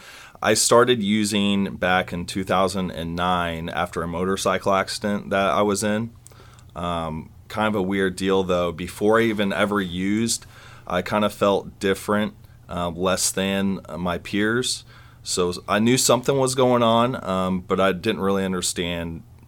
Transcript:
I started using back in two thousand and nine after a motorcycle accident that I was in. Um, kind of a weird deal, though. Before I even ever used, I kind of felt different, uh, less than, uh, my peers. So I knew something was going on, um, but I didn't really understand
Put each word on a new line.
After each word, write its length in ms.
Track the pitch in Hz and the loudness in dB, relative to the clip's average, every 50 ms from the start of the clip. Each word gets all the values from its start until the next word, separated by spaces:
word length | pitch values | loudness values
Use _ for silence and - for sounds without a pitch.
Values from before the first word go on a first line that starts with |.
| - - - - - - - - | -14 -20 -20 -20 -20 -18 -8 -2
I 120 | - 101 110 | 0 2 2
started 480 | 110 - - 123 117 123 127 127 117 | 2 4 6 6 8 8 6 4 2
using 760 | 101 101 107 110 107 101 110 101 101 101 101 98 98 92 - | 2 0 2 2 2 2 2 2 2 2 2 2 0 -2 -2
back 380 | - 98 90 92 92 90 - 95 | -2 0 2 2 2 2 0 -4
in 100 | 87 87 | -8 -6
two 200 | 87 - 98 92 | -6 -6 -4 -2
thousand 480 | - 98 92 95 92 95 98 92 87 | 0 2 2 2 2 0 -2 -4 -4
and 220 | - - 82 82 85 | -6 -6 -8 -6 -4
nine 540 | 87 87 92 92 87 87 85 82 80 80 87 | -2 0 0 0 0 -2 -2 -4 -6 -8 -6
after 340 | - 82 85 87 - 90 | -4 -4 -4 -4 -4 -6
a 60 | 82 85 | -6 -4
motorcycle 640 | 85 82 92 95 98 95 - 101 92 92 - 101 | -4 -4 -2 -2 -2 0 0 0 0 0 0 2
accident 560 | 98 95 95 - - - - 104 101 101 - - | 2 2 0 -2 -4 -6 -4 -4 -4 -4 -4 -2
that 220 | 98 98 98 95 | 0 0 2 2
I 100 | 71 95 | 2 2
was 240 | 104 104 101 98 107 | 2 2 0 0 0
in. 280 | 104 104 107 117 117 - - - - - - - - - - - - - | -2 -2 -2 -4 -6 -10 -16 -20 -20 -20 -20 -20 -20 -20 -20 -20 -16 -12
Um, 560 | - 87 87 85 85 82 80 78 80 - - - - - - | -8 -6 -4 -4 -4 -4 -6 -8 -8 -12 -14 -18 -20 -18 -10
kind 200 | - 107 107 107 | -4 -2 0 0
of 60 | 104 | 0
a 80 | 107 | 0
weird 340 | 90 92 98 98 95 95 90 | -2 -2 0 0 0 0 -2
deal, 260 | - 95 95 95 98 | -2 0 2 2 2
though. 300 | 92 90 92 90 87 87 | 2 2 0 0 0 -2
Before 480 | 82 78 90 85 - - 104 104 110 113 | -4 -6 -8 -10 -6 0 2 4 4 4
I 40 | 113 | 4
even 280 | 113 107 101 104 98 | 2 0 0 -2 -2
ever 300 | 101 78 104 98 104 101 | 0 0 0 2 0 0
used, 640 | 95 87 85 90 92 98 104 110 117 113 - - - - - - - - - - - | -2 -2 -4 -2 -2 0 0 0 0 -2 -4 -6 -8 -14 -20 -20 -20 -20 -20 -16 -8
I 160 | - 90 90 | -4 -2 -2
kind 240 | 92 - 107 107 107 | -2 0 0 0 0
of 80 | 101 - | 0 0
felt 440 | - 104 101 98 87 - - - - | 2 2 2 2 2 0 -6 -8 -2
different, 540 | - 98 95 - - - 104 104 107 - - - - - - - - - | 0 0 0 0 0 -2 0 0 0 -2 -6 -12 -20 -20 -20 -20 -14 -8
uh, 180 | 90 90 87 87 | -6 -4 -4 -4
less 420 | 82 85 90 92 92 92 - - | -2 0 0 0 0 0 0 -2
than, 500 | - 95 95 98 98 98 98 98 98 - - | 0 0 -2 0 0 0 0 -2 -2 -4 -8
uh, 120 | - 78 82 | -10 -8 -6
my 180 | 90 90 85 | -4 -4 -4
peers. 680 | 85 - - - 101 104 107 113 123 127 - - - - - - - - - - - | -4 -4 -4 -2 0 0 2 0 0 -2 -2 -4 -6 -10 -16 -20 -20 -20 -20 -20 -14
So 300 | - - - 95 90 90 87 - - - | -10 -4 -2 0 0 0 -2 -4 -2 0
I 100 | 98 104 | 2 2
knew 200 | 110 117 127 131 | 4 4 4 4
something 400 | - - 123 120 120 - 139 135 | 4 4 2 2 2 0 0 2
was 160 | 131 127 127 | 2 0 2
going 280 | 135 127 123 123 120 | 2 4 4 4 4
on, 400 | 120 113 113 117 117 123 131 - | 4 4 4 4 2 0 -2 -4
um, 380 | - 95 95 95 92 92 95 90 | -4 -2 -2 0 0 0 -2 -2
but 180 | 90 - 98 92 | -2 -2 0 2
I 140 | 95 98 | 2 2
didn't 300 | 92 87 85 110 104 76 | 2 0 -2 -2 -2 0
really 240 | 95 98 98 98 95 | 0 0 0 0 0
understand 760 | 92 92 90 87 - - 90 87 87 87 85 85 85 82 80 - - - - - | -2 -2 -2 -4 -4 -4 -4 -4 -4 -4 -4 -6 -8 -8 -12 -14 -18 -20 -20 -20